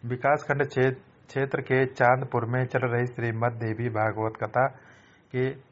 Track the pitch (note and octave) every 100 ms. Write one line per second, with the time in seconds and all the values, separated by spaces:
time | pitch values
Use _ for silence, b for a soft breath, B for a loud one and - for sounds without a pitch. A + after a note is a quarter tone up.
0 | A#2+ B2 C#3 D3 - C#3 D3 - C3 C3
1 | - - - C3+ C3+ C#3 B2+ C3 C3 -
2 | B2 C3 C3+ B2 A2+ B2 B2+ B2+ B2 A#2+
3 | B2 B2 A#2 A2+ A#2+ A#2 A2+ A2 A#2+ A2
4 | A2 G#2+ A2 A2 G#2+ A#2+ C3+ B B B
5 | B B _ B2+ C3 C3+ -